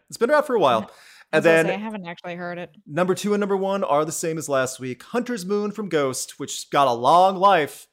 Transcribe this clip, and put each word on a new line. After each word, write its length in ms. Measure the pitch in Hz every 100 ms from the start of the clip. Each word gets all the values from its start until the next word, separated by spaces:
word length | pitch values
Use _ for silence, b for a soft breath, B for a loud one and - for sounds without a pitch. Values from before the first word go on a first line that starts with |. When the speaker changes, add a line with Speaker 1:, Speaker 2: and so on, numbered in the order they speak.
| _
Speaker 1:
it's 80 | -
been 120 | 240
out 160 | 302 277
for 80 |
a 60 | 233
while. 200 | 143 113
Speaker 2:
I 20 |
Speaker 1:
And 60 | 98
Speaker 2:
was 520 | - - - - 156
gonna 120 | 165 165
Speaker 1:
then 100 | 160
Speaker 2:
say, 80 | 190
I 20 |
haven't 280 | 220 214 170
actually 280 | 170 180
heard 240 | 175 175 175
it. 180 | 170 _ -
Speaker 1:
number 280 | 151 180
two 180 | 180 208
and 80 | 208
number 160 | 202 196
one 280 | 190 196
are 200 | - 143
the 80 | 156
same 240 | - 170 160
as 140 | 143
last 280 | 135 127 -
week. 240 | 127 123
Hunter's 420 | - 240 240 233 180
Moon 240 | 208 208
from 160 | 214 202
Ghost, 500 | 156 135 127 - -
which 300 | 135 - -
got 180 | 147 139
a 40 |
long 440 | 117 127 170 190 190
life. 500 | 202 175 139 - -